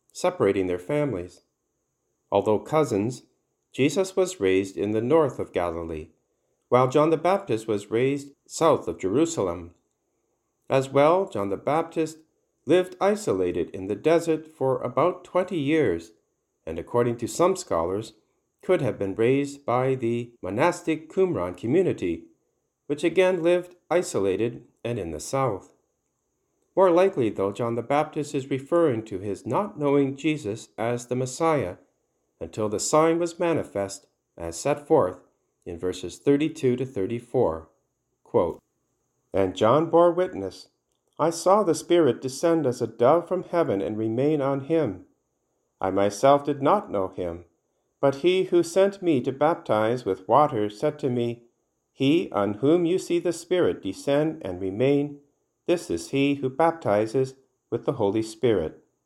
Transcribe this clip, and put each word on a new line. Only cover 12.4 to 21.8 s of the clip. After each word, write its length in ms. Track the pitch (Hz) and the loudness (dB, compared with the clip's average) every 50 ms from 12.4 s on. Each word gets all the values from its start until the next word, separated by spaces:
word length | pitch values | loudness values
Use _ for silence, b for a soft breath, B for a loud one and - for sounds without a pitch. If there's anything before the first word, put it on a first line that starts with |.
| _ _ _ _ - | _ _ _ _ 0
lived 300 | - 165 185 180 185 - - | 2 2 2 2 0 -4 -2
isolated 680 | 180 202 214 208 - 135 101 92 90 90 85 90 80 - | 0 0 0 0 -2 -2 0 0 0 0 0 -2 -4 -4
in 160 | - 98 95 | -6 -10 -6
the 80 | 98 104 | -6 -6
desert 520 | 104 117 151 170 165 165 165 156 156 - | -2 2 2 2 4 2 0 -2 -2 -4
for 340 | - _ - 135 131 127 - | -12 _ -2 0 0 0 0
about 420 | - 123 127 131 156 180 180 - - | -2 -2 0 2 0 0 0 -4 -12
twenty 360 | - - 180 190 185 196 160 | -4 -2 -2 -2 0 -2 -2
years, 540 | 135 143 160 160 139 101 85 82 - - _ _ _ _ _ _ _ _ _ _ - | 0 2 2 2 4 2 0 -2 -6 -12 _ _ _ _ _ _ _ _ _ _ -12
and 120 | 80 82 | -8 -8
according 400 | 85 78 - - 120 120 123 117 | -8 -8 -2 0 0 0 0 -2
to 100 | - 113 | -4 -6
some 280 | 104 - - 170 185 190 | -8 -2 0 2 2 0
scholars, 580 | - - - 95 82 82 90 95 107 110 - _ _ _ _ _ _ _ _ _ _ | -2 -4 -2 -2 0 0 0 -4 -6 -6 -10 _ _ _ _ _ _ _ _ _ _
could 200 | - - 185 165 | -2 0 0 0
have 180 | 143 107 - - | 0 -2 -4 -4
been 160 | 101 95 92 | -4 -4 0
raised 500 | 104 113 123 135 139 143 139 143 - - | 0 2 2 2 2 0 -4 -8 -10 -4
by 300 | 110 117 127 131 135 131 | -2 0 0 0 0 -2
the 360 | 127 120 117 117 120 120 120 _ - | -2 -2 -2 -2 -4 -6 -10 _ -12
monastic 680 | - 92 98 117 160 175 170 170 - 165 156 156 - - | -10 -6 -2 0 0 0 0 -2 -4 -4 -4 -4 -6 -6
Qumran 480 | - 190 190 180 147 95 87 92 87 | -2 0 0 0 0 -4 -4 -4 -6
community, 680 | - - 113 143 190 | -6 -4 0 2 2